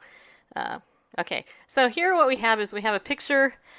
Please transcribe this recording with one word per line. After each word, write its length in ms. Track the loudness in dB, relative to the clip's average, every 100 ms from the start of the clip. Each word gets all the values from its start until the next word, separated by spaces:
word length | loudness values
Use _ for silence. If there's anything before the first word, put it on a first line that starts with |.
| -20 -20 -20 _ _
Uh, 260 | -8 -8 -8 -14 _ _ -10
okay, 280 | -6 -8 -10 -18 -6
so 220 | 0 0
here 260 | 2 2
what 140 | 4 4
we 80 | 2
have 240 | 0 0
is 140 | -2
we 80 | -4
have 120 | -4
a 60 | -4
picture 560 | -4 -8 0 2 2 -2 _